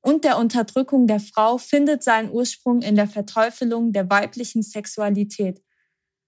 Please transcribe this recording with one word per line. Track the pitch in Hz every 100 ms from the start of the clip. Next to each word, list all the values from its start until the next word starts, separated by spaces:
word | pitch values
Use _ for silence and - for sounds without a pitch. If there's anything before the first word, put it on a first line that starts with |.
und | - 302
der | 302 -
Unterdrückung | 233 240 220 254 262 269 233
der | 208
Frau | 208 - 220 247
findet | - 285 285 294
seinen | - 226 220
Ursprung | 233 247 - 254 240
in | 214
der | 208 208
Verteufelung | 208 202 226 233 - 240 233 233
der | 196 185
weiblichen | 202 208 240 240 226
Sexualität. | 208 214 208 - 208 202 208 - 190 185 _ _ _ _ _ _